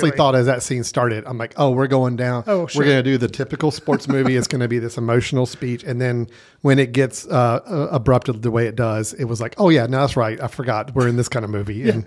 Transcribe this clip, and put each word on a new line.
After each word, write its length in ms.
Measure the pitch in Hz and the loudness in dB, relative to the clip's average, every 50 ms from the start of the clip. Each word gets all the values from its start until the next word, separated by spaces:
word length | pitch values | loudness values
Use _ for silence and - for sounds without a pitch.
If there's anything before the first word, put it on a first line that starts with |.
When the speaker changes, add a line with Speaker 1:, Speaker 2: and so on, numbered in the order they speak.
| 156 151 | 2 2
Speaker 1:
clearly 80 | 135 - | 2 4
Speaker 2:
thought 160 | 151 135 131 | 4 4 4
as 120 | 127 120 131 | 4 4 4
that 160 | 131 123 - | 2 0 -2
scene 200 | - 135 123 113 | -4 -4 -4 -4
started, 400 | - - 127 123 120 110 110 107 - | -4 -2 0 0 0 0 -2 -6 -8
I'm 100 | 123 117 | -8 -8
like, 160 | 117 117 - - | -8 -6 -2 0
"Oh, 120 | 147 135 | 2 2
we're 160 | 127 127 135 | 2 2 2
going 300 | 127 135 131 127 123 123 | 2 2 2 2 2 0
down. 280 | 117 123 123 123 120 113 220 | -2 -2 -2 -2 -2 -2 0
Speaker 1:
Oh, 180 | 202 185 170 | 0 0 -2
sure. 160 | - - 143 | -2 0 2
Speaker 2:
We're 60 | 143 143 | 4 4
gonna 140 | 135 131 123 | 4 4 2
do 160 | 135 135 123 | 2 2 2
the 80 | 123 110 | 0 -2
typical 420 | - - 135 - 151 - 156 151 | -2 -4 -6 -6 -4 -2 -2 -2
sports 380 | - - - - 139 143 - 135 | -2 -2 -2 -2 -2 0 0 0
movie. 280 | 139 135 131 127 131 | 0 2 2 2 2
It's 120 | 123 120 - | 0 0 0
gonna 200 | - 127 120 117 | -2 -2 -2 0
be 120 | 120 120 | -2 -2
this 180 | 113 117 - - | -4 -4 -6 -4
emotional 480 | 117 113 117 123 120 - 143 131 127 | -2 0 2 2 2 0 0 0 0
speech." 380 | - - - 135 123 120 117 - | -2 -4 -6 -8 -6 -6 -6 -8
And 180 | - 123 120 | -6 -4 -2
then 240 | 127 123 123 120 117 - - - - _ _ _ | -2 -2 -2 -2 -4 -6 -10 -16 -20 _ _ _
when 180 | - 143 135 139 | 2 4 4 4
it 120 | 135 120 | 4 2
gets, 360 | 117 135 135 127 - - - - | 2 0 0 0 -2 -8 -8 -2
uh, 320 | 170 127 123 117 117 - - - | 0 2 2 2 2 0 -4 -4
uh, 200 | 196 147 147 - | -4 -4 -4 -2
abrupted 500 | 160 135 110 139 127 123 - - 120 110 | -2 -2 2 2 2 2 2 0 -4 -4
the 80 | 113 120 | -2 -2
way 160 | 110 117 117 | 0 0 0
it 100 | 113 107 | 0 -2
does, 380 | 110 120 113 107 110 107 - - | -2 -2 -2 -2 -2 -4 -6 -6
it 120 | - 139 | -6 -6
was 140 | 113 120 113 | -4 -4 -4
like, 140 | 113 113 - - | -6 -6 -2 2
"Oh 100 | 208 175 | 4 4
yeah, 160 | 160 135 117 | 6 4 4
no, 140 | 120 131 131 | 2 0 0
that's 160 | 143 131 - 135 | 0 0 0 0
right. 240 | 117 110 113 - | -2 -2 -2 -4
I 60 | 135 113 | -8 -8
forgot. 480 | - - 131 123 113 107 110 120 117 | -8 -6 -4 -4 -2 -4 -4 -4 -2
We're 120 | 135 123 120 | 0 2 2
in 100 | 120 120 | 2 0
this 120 | 120 - | -2 -2
kind 160 | - 123 107 | -4 -4 -4
of 60 | 101 | -4
movie." 240 | 104 101 101 101 104 | -4 -4 -4 -6 -6
Speaker 1:
Yeah. 160 | 113 127 113 107 | -2 0 0 0
Speaker 2:
And 100 | 113 107 | 0 -2